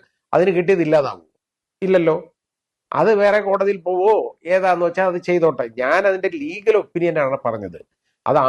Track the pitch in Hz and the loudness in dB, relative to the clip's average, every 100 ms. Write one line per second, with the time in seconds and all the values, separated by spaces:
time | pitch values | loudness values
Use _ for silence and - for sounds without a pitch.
0 | _ _ _ 151 190 175 175 185 156 156 | _ _ _ 0 2 0 0 0 2 0
1 | 131 92 _ _ _ _ _ - 190 185 | 0 -8 _ _ _ _ _ -6 0 2
2 | 160 165 - _ _ _ _ _ - 139 | 2 -2 -6 _ _ _ _ _ -6 0
3 | 185 208 202 208 196 196 196 202 175 180 | 2 4 2 2 0 -2 -2 -4 -4 0
4 | 202 202 123 - 165 185 185 175 170 170 | 2 0 -2 -8 -2 0 2 0 0 0
5 | 185 175 180 175 160 131 120 113 127 175 | -2 -2 -2 2 2 0 -6 -4 0 2
6 | 202 190 185 170 147 196 208 208 - 170 | 2 0 -4 -6 -10 -4 0 0 0 -2
7 | 170 160 135 135 120 110 95 82 - _ | -2 0 -2 -2 -4 -6 -8 -14 -20 _
8 | _ _ - 143 | _ _ -2 2